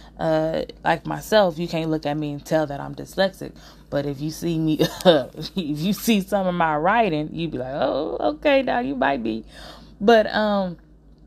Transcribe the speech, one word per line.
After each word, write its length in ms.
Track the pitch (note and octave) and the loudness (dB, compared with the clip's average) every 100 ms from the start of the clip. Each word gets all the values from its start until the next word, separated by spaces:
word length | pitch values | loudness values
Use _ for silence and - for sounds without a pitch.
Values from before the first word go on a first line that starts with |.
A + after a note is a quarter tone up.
| - - | -18 -4
Uh, 440 | E3 D#3+ D#3+ D#3 - - | 0 2 0 -2 -6 -4
like 220 | D#3+ E3 D#3 | -2 0 -2
myself, 500 | D3+ - G#3+ F#3+ D#3 | -8 2 4 4 0
you 100 | E3+ | -4
can't 220 | E3 D#3+ | -2 -2
look 140 | D#3 D3 | -2 -2
at 120 | D3+ | -4
me 160 | D3 | -4
and 120 | C#3+ - | -8 -2
tell 220 | D#3+ D3+ | 0 0
that 120 | C#3 | -4
I'm 160 | C#3 C#3+ | -10 -12
dyslexic. 580 | C#3 - F#3+ - C#3 - - - - | -8 -2 -2 -2 -14 -14 -20 -20 -6
But 160 | C#3+ C#3+ | -4 -4
if 160 | C3+ | -4
you 100 | D#3 | -8
see 280 | D3+ E3+ D#3+ | -6 -2 0
me, 200 | D#3+ D#3 D#3+ | 0 2 0
<laughs> 120 | - F#3 | 2 4
if 460 | D3+ A#2+ - D#3 - | 4 2 -8 -8 -6
you 380 | D3+ D3+ F3+ | -4 -2 -2
see 280 | G3 - G#3+ | 0 2 2
some 260 | F#3 G3+ F#3 | 2 0 0
of 80 | F3 | 0
my 220 | D#3+ D3+ | 0 2
writing, 520 | E3+ A3+ G#3+ D3+ D3+ | 2 4 2 0 -2
you'd 180 | D#3 E3 | -4 -4
be 60 | B2+ | -4
like, 140 | B2+ | -6
"Oh, 440 | D3 C4+ C4+ D#4 - | -2 0 0 -2 -2
okay, 420 | - D4+ D4+ C4+ | -2 0 2 2
now 160 | B3+ B3 | 2 -2
you 160 | B3 C4 | -2 0
might 280 | C#3+ C#3 | 0 0
be." 220 | A2+ A2 - - - - - - | -2 -6 -8 -18 -20 -20 -20 0
But, 240 | G#3 A3+ G#3 - | 6 6 6 0
um, 420 | G#3+ G3+ F#3 E3 - - - - | 0 0 -2 -6 -14 -20 -20 -20